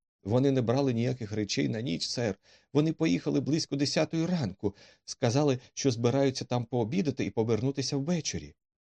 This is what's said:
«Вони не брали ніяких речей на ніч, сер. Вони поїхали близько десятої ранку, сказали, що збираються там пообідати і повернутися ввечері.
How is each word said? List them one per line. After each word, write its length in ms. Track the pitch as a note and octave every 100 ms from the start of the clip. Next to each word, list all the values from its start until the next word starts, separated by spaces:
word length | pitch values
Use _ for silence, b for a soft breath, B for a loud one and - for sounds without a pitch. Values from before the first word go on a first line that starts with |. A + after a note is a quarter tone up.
| _ _
«Вони 260 | F#2+ B2 C#3
не 120 | C3
брали 300 | A2+ B2+ C#3
ніяких 380 | A2+ B2 B2 G#2
речей 360 | G#2+ G#2 - C#3+
на 120 | A2+
ніч, 280 | B2+ E3 -
сер. 300 | - A#2 - b b b
Вони 200 | C#3+ D#3+
поїхали 480 | D#3+ D#3+ E3 D#3 C#3+
близько 360 | C3+ D#3 - C#3+
десятої 500 | C#3+ E3+ D3+ E3 E3
ранку, 480 | F3+ G#2 - G#2 B B B
сказали, 540 | - - A#2+ B2+ D3 B2+ B
що 160 | - C#3
збираються 540 | A2+ A#2+ C3+ C#3 B2+
там 200 | - B2
пообідати 600 | A#2 B2 A2 E3+ D#3 B2+
і 60 | F2+
повернутися 680 | - A2+ G#2+ C3 C#3 C3 C#3+
ввечері. 580 | C#3 F3 - - D2 - _ _